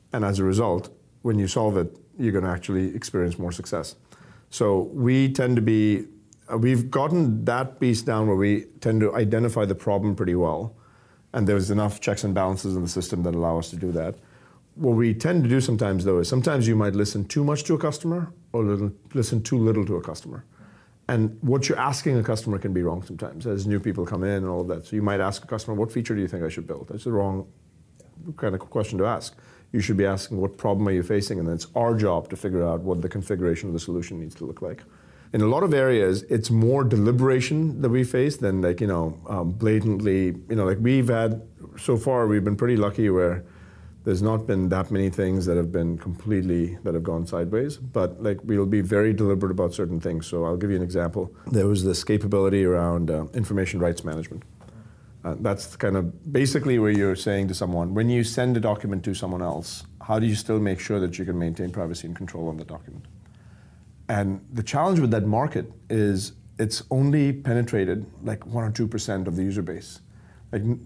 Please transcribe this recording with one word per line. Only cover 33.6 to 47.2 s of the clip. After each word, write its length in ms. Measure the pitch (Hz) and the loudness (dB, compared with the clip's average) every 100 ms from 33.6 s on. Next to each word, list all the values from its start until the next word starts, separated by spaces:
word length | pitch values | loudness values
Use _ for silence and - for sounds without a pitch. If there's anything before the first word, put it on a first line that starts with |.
| 98 | -4
of 60 | |
the 60 | 85 90 | -6 -4
solution 300 | 87 85 87 | -6 -6 -10
needs 160 | 76 - | -12 -12
to 100 | 69 | -12
look 160 | - | -10
like. 200 | 87 78 - - - - - | -10 -10 -16 -20 -20 -20 -4
In 120 | - | 2
a 40 | 107 | 2
lot 160 | 139 | 4
of 120 | 190 | 4
areas, 480 | 143 131 117 92 95 - | 4 4 4 4 2 0
it's 200 | 117 110 | -2 2
more 340 | 113 113 139 | 4 4 4
deliberation 960 | 123 110 107 123 131 127 127 156 160 139 | 4 4 4 4 4 4 2 0 0 0
that 80 | 131 | 2
we 120 | 127 | 2
face 360 | 123 127 143 147 | 2 2 2 0
than, 240 | 101 95 | 0 2
like, 180 | 90 90 | 2 2
you 60 | 104 | 0
know, 320 | 87 80 78 - | 0 -2 -4 -6
um, 240 | 98 87 | -4 -2
blatantly, 720 | 101 110 110 110 98 104 95 92 87 - | 0 2 2 2 0 2 2 2 -2 -4
you 80 | 113 | 0
know, 80 | |
like, 140 | 92 98 | 2 2
we've 280 | 117 135 120 | 4 4 4
had, 340 | 113 113 110 - - - - | 2 0 -2 -8 -18 -18 -6
so 220 | - 113 | 0 0
far, 280 | 135 127 110 | 2 2 4
we've 180 | 104 | 2
been 120 | 98 101 | 2 0
pretty 220 | 120 113 | 2 2
lucky 320 | 101 107 107 | 2 2 2
where 340 | 92 87 90 - - - - - - | 4 2 0 -6 -18 -20 -20 -20 -8
there's 180 | - 90 | -2 0
not 240 | 107 110 110 | 2 0 0
been 240 | 98 92 | 0 2
that 200 | 95 92 | 0 0
many 200 | 98 98 | 0 0
things 340 | 92 95 95 | 0 0 0
that 140 | 87 85 | 2 0
have 120 | 85 | 0
been 280 | 87 85 82 | 0 -2 -2
completely, 800 | 95 85 107 98 90 87 85 90 | -6 -8 -2 0 0 0 0 -4
that 120 | 92 | -4
have 80 | 82 | -2
gone 240 | 85 82 | -2 -4